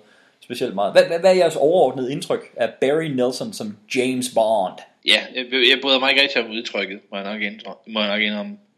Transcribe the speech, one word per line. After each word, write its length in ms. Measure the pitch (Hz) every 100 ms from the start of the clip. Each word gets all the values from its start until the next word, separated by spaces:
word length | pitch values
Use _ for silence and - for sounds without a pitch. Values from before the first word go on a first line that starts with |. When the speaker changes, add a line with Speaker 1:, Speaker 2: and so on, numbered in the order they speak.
| _ _ _ _
Speaker 1:
specielt 340 | - 120 123 -
meget. 180 | 101
Hvad, 100 | 185 180
hvad, 120 | 170
hvad 120 | 185
er 40 | 185
jeres 200 | 165 151
overordnede 560 | 147 180 131 131 127
indtryk 300 | 151 - 120 - -
af 120 | 117 -
Barry 220 | 135 156 160
Nelson 460 | 127 123 131 117
som 240 | - 107 101 - 131
James 340 | 127 127 123 113
Bond? 380 | 110 107 90 - - _ -
Speaker 2:
Ja, 140 | 107 - 127
jeg, 100 | 120
jeg 260 | 131 120 131
bryder 180 | 135 131
mig 100 | 135
ikke 120 | 135
rigtig 220 | 139 127
om 80 | 110
udtrykket, 480 | 113 117 104 92 101 -
må 60 | 101
jeg 160 | 98
nok 80 | 107
indrø-, 400 | 104 110 - - 113
må 120 | 110
jeg 100 | 104
nok 120 | 104
indrømme. 360 | 104 104 104 104 _